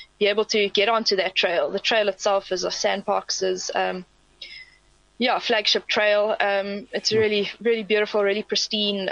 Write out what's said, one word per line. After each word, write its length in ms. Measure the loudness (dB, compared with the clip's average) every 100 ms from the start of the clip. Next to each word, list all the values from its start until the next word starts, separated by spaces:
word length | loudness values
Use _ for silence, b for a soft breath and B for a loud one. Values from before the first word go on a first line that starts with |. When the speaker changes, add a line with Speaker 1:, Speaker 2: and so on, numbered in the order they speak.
| B -2
Speaker 1:
be 60 | 0
able 180 | 2 0
to 220 | 2 2
get 200 | 2 2
onto 260 | 2 2 0
that 180 | 0
trail. 380 | 0 0 2 0
The 80 | -2
trail 300 | 0 2 2
itself 420 | 0 0 0 0
is 140 | -4 -2
a 40 |
Sandparks, 720 | -2 -2 -2 -2 -4 -2 -4
is, 300 | -2 -2 -4
um, 320 | -2 -2 -4 -10 _ _ _ B B B B _ _ _ -2
yeah, 220 | 0 0
flagship 480 | 0 0 2 0 0
trail. 480 | 2 4 4 2 2
Um, 480 | 0 0 -2 -6 -8
it's 200 | -6 0
Speaker 2:
Yeah. 80 | 2
Speaker 1:
really, 280 | 2 2 -2 -4
really 220 | -2 -2
beautiful, 400 | 0 0 2 2
really 200 | 2 0
pristine. 640 | -2 -4 -2 -2 -2 -2 -2